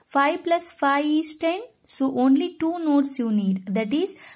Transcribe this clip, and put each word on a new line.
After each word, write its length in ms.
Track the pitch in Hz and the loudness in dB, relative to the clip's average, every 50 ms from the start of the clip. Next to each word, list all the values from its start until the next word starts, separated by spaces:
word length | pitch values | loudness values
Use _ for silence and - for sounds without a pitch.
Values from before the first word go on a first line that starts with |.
| _ | _
five 360 | _ - 269 277 294 339 359 - | _ 0 2 2 2 0 -2 -2
plus 300 | 349 339 339 339 - - | 0 0 0 -2 -4 -6
five 320 | - 285 277 277 285 302 | -2 0 0 2 2 2
is 320 | 302 302 311 320 - - | 2 0 0 0 -2 -6
ten. 240 | - 339 320 349 392 480 - _ _ _ | -2 -2 -2 -2 -2 -6 -12 _ _ _
So 320 | - - - 269 269 269 247 | -18 -6 -2 -2 -2 0 2
only 380 | 254 269 269 302 370 370 - - | 4 4 4 4 4 0 -4 -4
two 200 | 320 320 339 349 | -4 -2 -2 -2
notes 400 | 330 302 285 285 277 277 - - | -2 2 2 2 2 0 -2 -4
you 120 | 233 226 | -2 0
need. 360 | 214 208 196 190 190 185 185 | 0 0 0 0 -2 -2 -4
That 280 | 202 190 220 226 214 247 | -4 -2 -2 -2 0 0
is 220 | 311 370 403 - - - - - | -2 -2 -2 -6 -10 -18 -20 -20